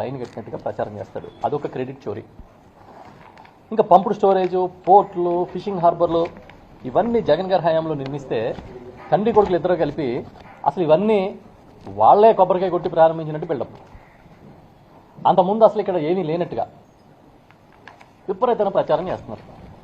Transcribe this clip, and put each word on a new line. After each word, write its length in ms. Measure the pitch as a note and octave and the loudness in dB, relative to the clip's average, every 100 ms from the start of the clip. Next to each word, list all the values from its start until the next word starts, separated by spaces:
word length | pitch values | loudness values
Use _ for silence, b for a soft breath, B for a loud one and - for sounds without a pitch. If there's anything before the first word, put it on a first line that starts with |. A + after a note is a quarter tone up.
లైన్ 160 | A2 C3+ | -6 -8
కట్టినట్టుగా 380 | A#2 - A2 G#2 A#2+ | -12 -14 -14 -10 -10
ప్రచారం 280 | G#2 G#2+ G#2 | -6 -8 -8
చేస్తాడు. 300 | F#2+ G2+ F2 - A2+ | -14 -14 -16 -8 -6
అదొక 240 | C#3+ - B2+ | -4 -6 -8
క్రెడిట్ 240 | B2+ C3+ - | -10 -10 -12
చోరీ. 180 | G#2 - - - _ - _ - - - - - - - _ _ | -12 -14 -20 -20 _ -20 _ -20 -20 -20 -20 -20 -20 -20 _ _
ఇంకా 140 | A3 G#3 | -4 4
పంపుడు 260 | F3+ G#3 G3+ | 4 4 2
స్టోరేజ్, 380 | G3 F#3+ F3+ F#3 F3+ - - | 2 2 0 -2 -4 -6 4
పోర్టులు, 480 | G3 F#3+ F3 F3 F3 F3 | 4 4 -2 -2 -2 -4
ఫిషింగ్ 300 | F3+ G#3 F#3+ E3+ | -6 -8 0 0
హార్బర్లు, 380 | E3 E3+ E3 E3+ - - - - - B2+ | 2 0 0 -2 -8 -20 -20 -20 -16 -4
ఇవన్నీ 300 | C3+ A3+ A#3 D3 | -2 0 -2 0
జగన్ 200 | D#3 F#3 | 0 2
గారి 120 | F#3 E3 | 0 2
హయాంలో 300 | D#3+ D#3+ D3 | 0 -2 -6
నిర్మిస్తే 360 | C3+ C#3+ - C#3 A#2+ - - - - - - | -6 -10 -6 -4 -4 -8 -14 -18 -20 -20 -2
తండ్రి 220 | D#3 G#3+ G#3+ | 0 4 2
కొడుకులు 220 | G3 F3 | 2 0
ఇద్దరు 220 | F3+ F3 | 0 0
కలిపి 260 | D3 C#3+ C3+ B2+ - - - - - | 0 -2 -4 -4 -8 -18 -20 -4 -4
అసలు 140 | - D#3 | -2 2
ఇవన్నీ 320 | D#3+ G#3+ G#3 F#3 - - - - - - F#2+ | 2 4 0 0 -8 -20 -20 -20 -20 -16 2
వాళ్లే 300 | A#2+ F3+ A3+ G#3 | 6 8 6 6
కొబ్బరికాయ 320 | F#3 F#3 F#3 F3 | 2 2 0 -2
కొట్టి 140 | E3+ E3 | -2 4
ప్రారంభించినట్టు 540 | D#3+ D#3+ D#3 D3+ E3+ | 4 4 -6 -8 -6
బిల్డప్. 260 | C#3 A2+ - - - - - - - - - - - _ - _ - C3+ | -6 -6 -12 -20 -20 -20 -20 -20 -20 -20 -20 -20 -20 _ -20 _ -4 0
అంతకుముందు 340 | F#3 F3+ A3 A3 | 2 2 4 4
అసలు 140 | G#3+ | 4
ఇక్కడ 140 | G3 F3+ D3+ | -2 -2 -2
ఏమీ 140 | F#3+ D#3+ | -2 -2
లేనట్టుగా 360 | E3+ E3 A2+ - - - _ _ _ - - _ - _ - - - - _ - | -4 -4 -6 -8 -12 -20 _ _ _ -20 -20 _ -20 _ -20 -20 -20 -20 _ -10
విపరీతమైన 440 | F#3+ B3 A3+ G3+ E3 | -2 -2 0 0 0
ప్రచారం 300 | C#3 D3+ F3+ | 0 -2 -2
చేస్తున్నారు. 340 | A2 - G#2+ - - - - | -8 -10 -16 -18 -20 -20 -20